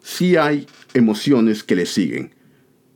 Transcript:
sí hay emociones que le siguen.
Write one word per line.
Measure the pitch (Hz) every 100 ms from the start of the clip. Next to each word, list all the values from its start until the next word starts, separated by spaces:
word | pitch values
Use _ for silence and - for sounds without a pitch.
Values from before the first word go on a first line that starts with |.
sí | - - 180 175
hay | 147 147 - - -
emociones | 127 113 107 143 131 110 107
que | - 95
le | 87
siguen. | - 82 62 65 _ _ _ _ _ _